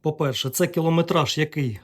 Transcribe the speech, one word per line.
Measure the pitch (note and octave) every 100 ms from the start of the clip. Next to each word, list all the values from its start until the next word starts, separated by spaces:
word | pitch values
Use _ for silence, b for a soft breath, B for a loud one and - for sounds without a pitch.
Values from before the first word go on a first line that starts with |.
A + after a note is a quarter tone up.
По-перше, | D#3 D3+ C#3+ B2 C3+
це | - F3
кілометраж, | F3 E3 E3 E3 E3+ C#3 -
який | D3+ D#3 C3 G2+